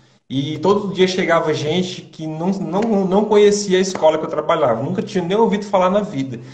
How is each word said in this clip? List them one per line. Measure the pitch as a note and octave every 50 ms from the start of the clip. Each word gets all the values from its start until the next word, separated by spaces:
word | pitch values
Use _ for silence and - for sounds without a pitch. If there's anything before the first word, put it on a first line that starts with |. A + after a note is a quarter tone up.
| _ _ _ _ _ -
e | B2+ C3+ C#3+ D3+ D3+ C#3+
todo | D#3+ F#3+ G3 G3+ G#3 F#3+ D#3
dia | F3+ F#3 F#3
chegava | F#3 F#3+ E3+ D#3+ E3 E3 D#3 D#3 D3
gente | B2+ C3+ D3+ E3 F#3 F#3 - - - -
que | - - - D#3
não, | D#3 D#3 D#3 E3+ F#3+
não, | G3 F#3 E3+ D#3 E3+ G3 A3+ A#3 G#3+ G3 F#3+
não | F3+ F#3 G#3 A3
conhecia | G#3 G#3 G#3 G#3 G3+ G3+ G3+ - F3 F3+ F#3
a |
escola | F#3+ F#3 - - D#3 D#3 D#3+ D#3
que | D#3+
eu | D#3
trabalhava, | D3 D3+ D3+ - E3+ D#3+ D3 B2 A2+ A#2
nunca | C3 D#3 F#3+ G3+
tinha | F#3+ - - F#3
nem | F3 E3+ F#3+
ouvido | A3 A#3 G3+ F#3+ G3+ -
falar | - - F#3+ F3+ F#3
na | G3 G#3
vida. | G3+ - - C3+ C3+ B2 A#2 G#2+ - -